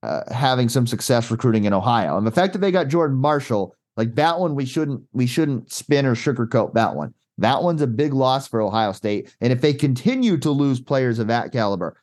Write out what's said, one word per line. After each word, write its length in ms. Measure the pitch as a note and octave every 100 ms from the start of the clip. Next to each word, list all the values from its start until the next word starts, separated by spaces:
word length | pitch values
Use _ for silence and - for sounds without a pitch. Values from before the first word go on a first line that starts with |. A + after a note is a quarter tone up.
uh, 280 | A1 C#2+ -
having 340 | A#2+ C3+ B2+ B2
some 180 | C3 A#2+
success 440 | G#2+ - B2 A#2
recruiting 340 | A#2 B2+ A2
in 80 | G#2
Ohio. 460 | G2 G2+ A#2 F2 D#2+
And 80 | G#2+
the 60 |
fact 200 | A2+ F#3+
that 60 | F#3
they 120 | G3
got 180 | F#3 D3+
Jordan 280 | E3 D#3+ C3+
Marshall, 580 | C#3+ D3+ C3+ G#2+ F#2 _ _ -
like, 200 | A2+ A#2
that 220 | E3 E3+
one, 160 | F3+
we 120 | C#3+ C3
shouldn't, 360 | D3 D3+ C3+ -
we 140 | A#2+ B2
shouldn't 460 | C3 D#3 C3 -
spin 320 | - - C#3+
or 100 | C3+
sugarcoat 600 | A#2 - A#2+ A#2 B2 G2+
that 200 | A2+ G#2+
one. 200 | C#2+ D2 - _ -
That 240 | G#2+ C3+
one's 180 | F3 E3
a 60 | C#3
big 260 | A2+ D3+
loss 340 | C3+ C3 C3+ C3+
for 140 | A#2
Ohio 320 | G#2 A2 G#2+
State. 420 | F#2+ G#2+ G#2 - _
And 100 | B2
if 120 | B2
they 100 | D3+
continue 640 | C#3+ D3 B2+ G3+ C4 B3 E3
to 120 | D3+
lose 280 | C#3+ C#3+ B2+
players 400 | B2+ C#3 B2+ A#2
of 100 | G#2+
that 240 | A#2 F2+
caliber, 440 | B2+ G#2+ G2 E2+ -